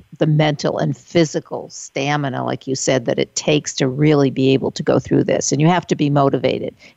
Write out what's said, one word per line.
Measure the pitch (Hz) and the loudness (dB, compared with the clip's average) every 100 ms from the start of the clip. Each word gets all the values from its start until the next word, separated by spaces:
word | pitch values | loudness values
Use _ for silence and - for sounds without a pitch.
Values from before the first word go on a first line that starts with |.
| - - | -18 -2
the | 160 | 2
mental | 151 151 151 - - | 4 2 0 -2 -2
and | 156 135 | -4 -4
physical | - 175 156 165 - 123 - | -2 2 2 0 -8 -12 -12
stamina, | - - - 143 147 139 127 | -16 -12 -6 -2 -2 -2 -4
like | 123 131 - | -4 -6 -6
you | 135 | -4
said, | - 135 120 | 0 0 0
that | 135 | -2
it | 139 | -2
takes | - - 151 - - | -4 0 0 -2 -4
to | 135 | -2
really | 131 151 147 139 | 2 2 4 2
be | 117 131 | 2 2
able | 135 - | 2 0
to | - | -4
go | 156 - | 0 0
through | - 139 | 2 0
this. | 139 - - | 2 0 0
And | 135 | 2
you | 156 | 2
have | 180 - | 2 0
to | 147 | -2
be | 147 | 0
motivated. | 143 139 135 131 - - - - | 2 2 2 -2 -2 -6 -12 -20